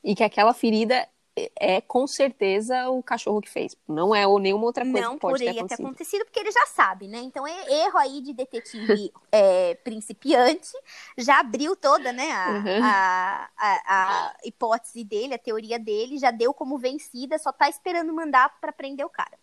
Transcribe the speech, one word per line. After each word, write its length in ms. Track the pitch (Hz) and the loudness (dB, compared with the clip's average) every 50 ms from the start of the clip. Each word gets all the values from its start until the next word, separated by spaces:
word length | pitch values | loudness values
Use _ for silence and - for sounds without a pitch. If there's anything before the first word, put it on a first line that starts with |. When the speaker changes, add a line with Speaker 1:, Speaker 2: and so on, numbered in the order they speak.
Speaker 1:
E 120 | - - 208 | 0 -2 0
que 80 | - | 2
aquela 300 | 226 208 - - 208 226 247 | 0 0 4 4 4 4 4
ferida 540 | - - 226 220 214 226 214 247 254 - _ _ _ _ _ _ | 2 0 2 2 2 2 2 0 0 0 _ _ _ _ _ _
é, 140 | - - - _ - 202 196 185 | -8 -8 -8 _ -2 0 0 0
é 40 | 202 | 0
com 260 | _ _ - 247 269 | _ _ -2 -2 0
certeza 800 | 269 - - 277 269 240 _ 208 196 190 202 220 233 254 254 247 254 | 0 0 0 0 0 0 _ 0 0 0 0 -2 -2 -4 -2 -2 -2
o 120 | 262 254 | -4 -4
cachorro 380 | 247 - 254 233 - 220 214 214 | -4 -4 -6 -4 -2 -2 -2 -2
que 100 | 208 - | -4 -6
fez. 240 | - - - - - _ _ - | -8 -8 -8 -8 -10 _ _ -6
Não 260 | 156 151 170 202 220 | -2 0 2 4 4
é 100 | 208 202 | 4 6
ou 120 | 196 202 202 | 4 4 4
nenhuma 260 | 196 190 196 214 226 | 4 2 0 2 0
outra 200 | 233 247 277 247 | -2 -2 -2 -4
coisa 160 | 262 254 254 | -2 0 0
Speaker 2:
Não 140 | 233 233 262 | -2 -2 -6
Speaker 1:
que 60 | 302 | -4
pode 160 | - 180 262 269 | -2 -2 0 0
ter 60 | 247 | -2
Speaker 2:
poderia 80 | - - | -4 -4
ter 40 | 226 185 190 240 | -6 -8 -8 -8
Speaker 1:
acontecido. 120 | - - | -8 -10
Speaker 2:
acontecido, 380 | 269 254 - 339 - - 403 440 | -12 -10 -12 -10 -6 -6 -6 -6
porque 140 | _ - 494 | _ -6 -6
ele 140 | 415 427 | -6 0
já 140 | 392 480 571 | 2 2 2
sabe, 420 | - - - 359 196 190 190 196 190 | 2 4 2 2 2 2 -6 -12 -14
né? 100 | 214 233 | -14 -12
Então 260 | 247 262 _ 285 269 | -14 -12 _ -10 -10
é 280 | 302 339 381 370 285 277 302 330 | -10 -10 -12 -4 0 0 2 2
erro 140 | 392 - 330 | 2 2 0
aí 220 | 285 277 269 285 | 0 0 -2 -10
de 120 | 254 277 | -12 -12
detetive, 800 | 262 220 254 _ - 233 - - - 220 214 226 208 208 208 - _ - | -10 -10 -10 _ -8 -12 -12 -12 -14 -6 2 2 2 2 0 -10 _ -16
Speaker 1:
<laughs> 100 | _ _ | _ _
Speaker 2:
é, 420 | - 214 196 196 180 185 185 175 175 | 4 6 6 6 6 4 2 0 -2
principiante. 960 | _ _ 247 220 220 - - 214 _ - 269 330 240 247 262 311 381 - - - 523 _ - - - - - - - | _ _ -10 -10 -10 -12 -14 -16 _ 2 4 6 6 6 6 4 2 -6 -14 -18 -18 _ -20 -20 -20 -20 -16 -10 -4
Já 220 | 240 254 269 294 | 2 4 4 4
abriu 340 | 339 240 208 233 294 320 392 | 4 2 -4 -4 -2 -4 -4
toda, 380 | _ - 269 294 320 285 247 | _ 4 4 4 4 2 -4
né, 180 | 240 247 277 320 | -4 -4 -4 -4
a, 200 | 262 202 185 180 | -2 -2 -2 -2
Speaker 1:
Uhum. 320 | 202 208 208 202 185 214 247 | -2 -2 -2 -2 0 2 4
Speaker 2:
a, 680 | 214 202 196 190 185 185 185 180 190 196 - - - _ | 4 4 4 4 2 2 0 -2 -2 -4 -6 -10 -14 _
a, 720 | - 214 208 190 - - - 196 190 185 190 190 175 165 - | -2 0 0 0 0 0 0 2 2 2 0 0 -2 -4 -6
a 80 | - - - | -10 -12 -16
hipótese 580 | 226 _ _ 247 226 220 233 - - - 233 | -16 _ _ 0 0 0 -2 -2 -12 -16 -14
dele, 320 | 226 202 220 208 233 277 262 | -12 -6 -6 -6 -4 -6 -8
a 40 | 233 | -8
teoria 420 | _ 247 220 220 220 220 233 240 | _ -6 -6 -6 -6 -6 -8 -6
dele, 360 | 220 220 208 208 226 254 285 285 | -4 -4 -4 -4 -4 -6 -6 0
já 120 | 269 247 | 0 0
deu 240 | 233 220 226 254 285 | 0 2 0 0 0
como 240 | - 311 254 285 269 | -2 -6 -6 -6 -4
vencida, 600 | 240 254 269 302 - - - 240 269 262 311 302 | -4 -4 -6 -6 -12 -14 -14 -14 -8 -6 -6 -4
só 120 | - 277 | -4 -6
tá 180 | - _ 294 294 | 0 _ 0 0
esperando 460 | 294 - _ 381 349 339 330 320 311 | 0 -4 _ -4 -4 -4 -4 -4 -6
mandar 420 | 320 330 302 269 254 262 294 _ _ | -6 -4 2 4 4 4 4 _ _
pra 120 | - 302 | -10 -10
prender 320 | 294 - 262 269 277 262 285 | -10 -10 -12 -12 -8 -10 -10
o 60 | 330 | -8
cara. 260 | _ - - - - _ | _ -8 -8 -8 -10 _